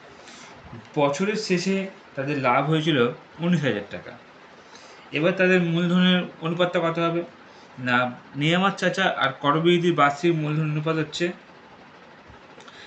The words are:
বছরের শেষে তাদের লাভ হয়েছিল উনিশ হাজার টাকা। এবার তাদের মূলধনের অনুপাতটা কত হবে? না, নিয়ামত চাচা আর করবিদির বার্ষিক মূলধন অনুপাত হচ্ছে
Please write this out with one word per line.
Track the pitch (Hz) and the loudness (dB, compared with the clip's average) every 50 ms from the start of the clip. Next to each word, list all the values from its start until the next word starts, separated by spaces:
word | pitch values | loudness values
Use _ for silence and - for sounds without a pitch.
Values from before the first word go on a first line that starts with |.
| - - - - - - - - - - - - - - - 110 - - - | -20 -20 -20 -20 -20 -20 -20 -20 -20 -20 -20 -20 -20 -20 -20 -18 -18 -8 -2
বছরের | 151 143 139 139 - 190 208 220 | 0 0 0 2 0 -2 -2 -2
শেষে | - - - 185 170 - 190 190 190 190 190 - - - - - | -4 -2 -2 -2 0 0 0 -2 -2 -2 -6 -10 -16 -20 -18 -10
তাদের | 139 135 143 147 139 | -8 -6 -4 -4 -2
লাভ | 131 127 123 135 147 156 | 0 2 2 2 2 2
হয়েছিল | 160 160 156 165 156 127 120 123 - - - - - - | 0 0 2 2 2 2 2 0 0 -6 -14 -20 -12 -6
উনিশ | 165 175 180 151 143 | -2 0 0 2 2
হাজার | 131 104 101 - - | 0 -2 -2 -4 -8
টাকা। | - 90 - 82 82 - - - - - - - - - - - - - - - - - - - | -12 -14 -14 -14 -18 -20 -20 -20 -20 -20 -20 -20 -20 -20 -20 -20 -20 -20 -20 -20 -20 -20 -18 -8
এবার | - 143 156 185 | -4 0 0 0
তাদের | 185 185 185 185 185 180 | 2 2 2 4 4 4
মূলধনের | 175 170 165 170 175 170 175 180 180 185 180 180 - - - - | 2 2 0 0 2 2 4 4 4 6 4 2 0 -4 -10 -8
অনুপাতটা | - 160 175 175 180 175 180 180 | -6 -6 0 0 0 0 0 0
কত | 165 165 156 170 | -2 0 -2 0
হবে? | 170 170 165 170 170 - - - - - - - - - - 131 | -2 -2 -2 -2 -6 -6 -12 -20 -20 -20 -20 -20 -20 -20 -16 -10
না, | 127 123 123 123 127 123 120 - - - - | -4 0 2 2 2 0 -4 -10 -18 -14 -6
নিয়ামত | 139 147 160 175 180 190 196 190 - | -2 0 2 2 2 2 0 0 0
চাচা | 196 180 - 196 190 175 - - | -2 -2 0 0 0 0 0 0
আর | 131 135 | -2 -2
করবিদির | 131 - - 143 147 160 165 175 175 170 165 175 156 | -2 -2 0 0 0 2 4 4 2 4 2 0 2
বার্ষিক | 147 143 143 143 - - 170 170 | 4 2 2 2 0 0 0 0
মূলধন | 156 151 147 151 156 156 151 | 0 -2 -2 -2 -2 -2 -2
অনুপাত | 151 151 151 160 160 | -2 -4 -2 -2 -2
হচ্ছে | 160 156 156 - - 175 180 190 - - - - - - - - - - - - - - - - - - - - - - - - - - - - - - | -2 -4 -6 -4 -4 -4 -4 -4 -8 -16 -20 -20 -20 -20 -20 -20 -20 -20 -20 -20 -20 -20 -20 -20 -20 -20 -20 -20 -20 -20 -20 -20 -20 -20 -20 -20 -20 -20